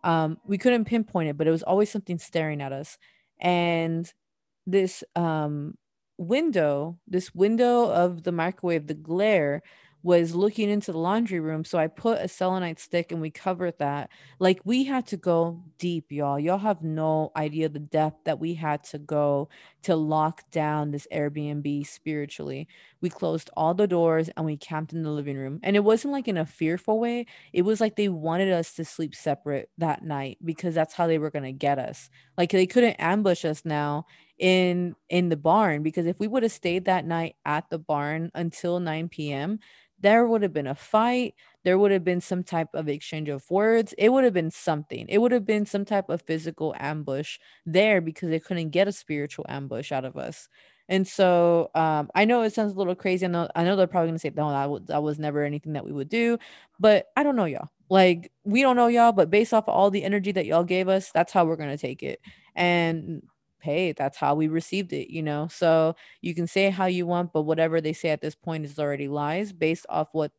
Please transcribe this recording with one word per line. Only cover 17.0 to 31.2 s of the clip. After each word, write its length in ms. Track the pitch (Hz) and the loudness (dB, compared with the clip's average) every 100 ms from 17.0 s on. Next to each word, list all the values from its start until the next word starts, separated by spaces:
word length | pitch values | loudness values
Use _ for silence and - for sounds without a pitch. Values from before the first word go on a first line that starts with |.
| 156 156 156 156 | 0 0 -2 -4
idea 320 | 151 156 160 | -4 -2 -4
the 100 | 147 | -4
depth 460 | 147 156 156 - | -4 0 0 -2
that 120 | - 147 | -6 -4
we 180 | 160 | -4
had 280 | 170 156 147 | -4 -4 -4
to 120 | - 147 | -6 -16
go 500 | 147 151 147 143 151 - - _ | -4 0 0 0 -4 -12 -20 _
to 120 | - | 0
lock 560 | 165 151 156 156 - _ | 0 2 2 0 -4 _
down 400 | 165 151 151 147 | -4 -2 -2 -4
this 160 | 143 - | -6 -8
Airbnb 800 | 160 147 151 147 147 143 143 143 | -4 -4 -4 -6 -6 -4 -6 -8
spiritually. 800 | - 156 151 143 - 147 135 156 - - _ | -10 -6 -6 -6 -10 -10 -10 -14 -20 -20 _
We 100 | 175 | -8
closed 400 | - 165 160 - | -4 -4 -4 -6
all 180 | - 160 | -2 0
the 140 | 180 208 | 2 0
doors 420 | 175 165 160 160 | 2 2 2 -2
and 100 | - | -4
we 120 | 156 151 | -6 -6
camped 340 | - 156 160 | -8 -8 -8
in 120 | 165 | -6
the 60 | 156 | -6
living 280 | 151 143 139 | -6 -6 -8
room. 240 | 135 147 | -8 -6
And 140 | 190 202 | 0 4
it 80 | |
wasn't, 260 | 208 226 285 | 4 2 0
like, 160 | 277 240 | -4 -4
in 80 | |
a 100 | 180 | -4
fearful 540 | 156 - 160 175 - 220 | -4 -2 -2 -2 -2 -2
way. 260 | 233 240 240 - - | -2 -4 -8 -18 -4
It 80 | 175 | 0
was 180 | 185 214 | 0 2
like 160 | 220 | 0
they 140 | 214 208 | 0 -2
wanted 420 | 165 160 175 196 | 0 -2 0 2
us 220 | 175 165 | 0 -2
to 100 | - | -8
sleep 320 | 156 - 156 | -10 -6 -8
separate 540 | - 156 139 147 139 - - | -6 -4 -4 -4 -6 -8 -4
that 260 | 165 147 | -2 -2
night 340 | 160 143 135 - | -6 -8 -8 -8
because 320 | 165 156 175 | -10 -6 -2
that's 200 | 160 160 | -2 -2
how 120 | - 170 | 0 0
they 100 | |
were 140 | 160 | 0